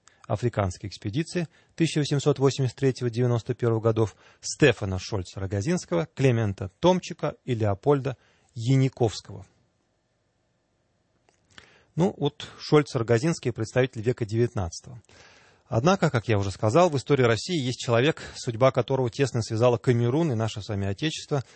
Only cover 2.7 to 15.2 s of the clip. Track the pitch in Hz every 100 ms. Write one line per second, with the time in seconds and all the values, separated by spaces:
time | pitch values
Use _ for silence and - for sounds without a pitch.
2.7 | - 135 123 123 113 123 120 - 123 120
3.7 | 113 110 110 110 - - _ - - 147
4.7 | 110 101 92 - 104 87 - 95 101 101
5.7 | 180 - 170 156 - 135 117 110 92 95
6.7 | - 175 185 - 180 147 - - 117 107
7.7 | 98 139 143 127 123 _ _ _ - 113
8.7 | 135 131 - 117 - - 101 92 _ _
9.7 | _ _ _ _ _ _ _ _ _ _
10.7 | _ _ _ _ _ _ _ _ - -
11.7 | _ _ - 185 - 143 - - - -
12.7 | 151 143 127 110 117 156 165 123 110 110
13.7 | 127 135 117 107 123 110 113 120 - 85
14.7 | - - 123 _ -